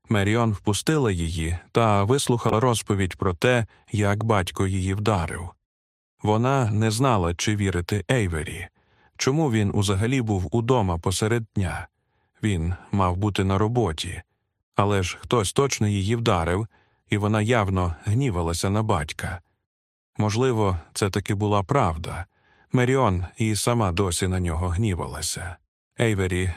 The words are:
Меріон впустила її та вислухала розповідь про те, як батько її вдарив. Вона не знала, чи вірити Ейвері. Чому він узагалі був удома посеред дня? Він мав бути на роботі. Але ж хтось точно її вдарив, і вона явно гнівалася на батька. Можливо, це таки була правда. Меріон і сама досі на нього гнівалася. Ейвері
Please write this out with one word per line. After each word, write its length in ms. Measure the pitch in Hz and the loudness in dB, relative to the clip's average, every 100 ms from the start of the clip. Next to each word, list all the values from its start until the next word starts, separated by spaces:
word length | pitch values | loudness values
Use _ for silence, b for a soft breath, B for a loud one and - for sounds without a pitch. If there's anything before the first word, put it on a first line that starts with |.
| - | -2
Меріон 420 | 107 98 113 117 | 0 2 2 2
впустила 600 | 101 - 104 - 156 123 | 0 -2 -2 2 2 2
її 460 | 87 85 87 80 87 - | 0 -2 -2 -2 -4 -2
та 320 | - 113 101 | 2 4 4
вислухала 560 | 98 139 - 117 117 107 | 4 2 2 0 2 2
розповідь 560 | 127 110 - 101 92 - | 2 0 0 0 0 -2
про 180 | 107 | -2
те, 320 | 87 123 123 107 b b | 0 2 2 0 b b
як 320 | 104 101 101 | -2 0 0
батько 440 | 113 104 90 - 98 | 0 0 0 -2 -2
її 260 | 95 92 | -2 -2
вдарив. 560 | 95 107 101 78 - 87 - _ _ _ _ _ _ | -2 0 0 -2 -6 -12 -16 _ _ _ _ _ _
Вона 500 | 104 107 127 139 113 | 0 2 2 2 2
не 200 | 104 110 | 2 0
знала, 440 | 107 135 110 85 85 | 2 2 2 0 -2
чи 200 | - 104 | -2 0
вірити 500 | 101 87 82 104 - | 0 -2 -2 -4 0
Ейвері. 560 | 135 95 80 76 80 92 b b b b b | 0 0 -4 -6 -10 -14 b b b b b
Чому 340 | - 143 151 | 0 2 2
він 200 | 110 101 | 2 2
узагалі 480 | 104 98 95 113 135 | 2 0 0 0 0
був 260 | 113 98 90 | 0 -2 0
удома 460 | 117 117 127 95 85 | 0 2 2 2 -2
посеред 460 | 95 90 107 117 113 - | -2 -2 0 -2 -2 -4
дня? 320 | 90 78 85 _ _ _ _ _ | -4 -4 -12 _ _ _ _ _
Він 300 | 110 92 82 90 - | -2 -2 -2 -4 -4
мав 260 | 101 92 90 | 0 0 0
бути 260 | 104 98 | -2 0
на 140 | 95 98 | 0 2
роботі. 640 | 107 123 101 80 90 - - _ _ _ _ - | 0 0 -2 -2 -8 -10 -14 _ _ _ _ 0
Але 280 | 101 101 | 2 2
ж 140 | 87 - | -2 -6
хтось 320 | - 123 95 | -2 0 0
точно 340 | - 139 - 107 | 2 0 2 0
її 280 | 104 95 117 | 0 0 0
вдарив, 520 | 113 92 82 90 110 b b b b | 2 2 0 -2 -4 b b b b
і 80 | 104 | -2
вона 240 | 104 110 | 0 0
явно 540 | 104 123 98 95 90 82 - | 2 2 2 0 0 -2 -2
гнівалася 640 | 110 139 87 82 85 98 | 0 0 0 -2 -2 -2
на 140 | 101 | 0
батька. 580 | 110 92 73 - - 87 _ _ _ _ _ _ _ - | 0 -2 -2 -8 -10 -10 _ _ _ _ _ _ _ -2
Можливо, 600 | 107 107 131 113 101 87 - | 0 2 2 2 0 0 -6
це 160 | - 101 | -4 -2
таки 260 | 98 - 101 | -2 -2 -2
була 280 | 104 101 | 0 0
правда. 640 | 95 139 101 80 85 82 85 b b b b | 2 0 0 -2 -8 -10 -12 b b b b
Меріон 540 | 127 123 135 120 90 87 - | 0 2 2 2 0 -2 -2
і 180 | 110 104 | -2 0
сама 360 | - 120 101 | 0 0 0
досі 360 | 85 98 87 92 | 0 0 0 -2
на 120 | 92 | -2
нього 280 | 87 80 90 | -2 -2 -2
гнівалася. 880 | 87 113 82 - 78 80 - 87 90 _ _ _ - | 0 0 -2 -6 -8 -8 -8 -10 -14 _ _ _ -2
Ейвері 540 | 117 98 95 90 92 | 0 2 0 0 -2